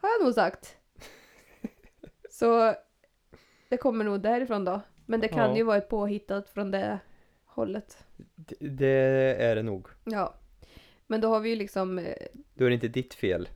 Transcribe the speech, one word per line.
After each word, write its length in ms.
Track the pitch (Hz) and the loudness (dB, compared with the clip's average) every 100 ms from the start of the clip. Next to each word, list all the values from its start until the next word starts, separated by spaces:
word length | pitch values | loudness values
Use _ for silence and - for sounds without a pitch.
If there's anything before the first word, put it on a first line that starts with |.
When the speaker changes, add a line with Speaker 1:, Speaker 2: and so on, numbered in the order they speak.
Speaker 1:
har 80 | 403 | 0
jag 160 | 453 | 2
nog 100 | 277 | 2
sagt." 420 | 220 170 - - - _ - - - - _ _ _ | 2 0 -2 -16 -20 _ -20 -20 -20 -20 _ _ _
<laughs> 680 | - _ - _ - - - | -16 _ -20 _ -20 -20 -16
Så 440 | - 233 233 226 - - _ _ _ _ - _ _ - | 0 4 6 4 2 -6 _ _ _ _ -20 _ _ -6
det 80 | 294 | 0
kommer 280 | 269 226 | 0 0
nog 160 | 214 202 | 0 0
därifrån 440 | 208 247 254 208 | 0 0 0 -2
då. 160 | 180 196 - _ - | -2 -4 -8 _ -4
Men 140 | 226 | -2
det 80 | 220 | 0
kan 220 | 240 - | 2 2
Speaker 2:
Ja. 60 | 220 | 2
Speaker 1:
ju 60 | |
vara 140 | 226 208 | 2 0
ett 120 | 202 | 0
påhittat 600 | 220 208 208 - 202 202 | -2 -2 -4 -6 -8 -6
från 220 | 202 202 | -8 -4
det 280 | 196 208 196 - - _ _ | -4 -4 -6 -10 -20 _ _
hållet. 600 | _ - 95 95 - - - - - | _ -6 -4 -6 -10 -20 -20 -20 -20
Speaker 2:
Det, 220 | - 156 - | -20 -18 -14
det 760 | 147 135 135 135 131 135 131 - | -10 0 4 6 4 4 4 2
är 160 | 117 110 | 2 2
det 60 | |
nog. 260 | 110 95 - - | -2 -6 -10 -14
Speaker 1:
Ja. 300 | 226 208 180 - - _ - - - _ - | -6 -4 -4 -8 -20 _ -20 -20 -20 _ -6
Men 140 | 220 | 0
då 80 | 220 | 2
har 120 | 220 | 2
vi 80 | 226 | 0
ju 60 | 226 | -2
liksom, 420 | 202 196 185 185 | -4 -4 -4 -4
eh, 160 | 170 - - - - | -6 -8 -12 -18 -12
Speaker 2:
Då 100 | - | 0
är 40 | 123 | 2
det 60 | |
inte 140 | 120 117 | 2 0
ditt 260 | 127 - | -4 -6
fel 340 | - 98 87 87 | -4 -2 0 -4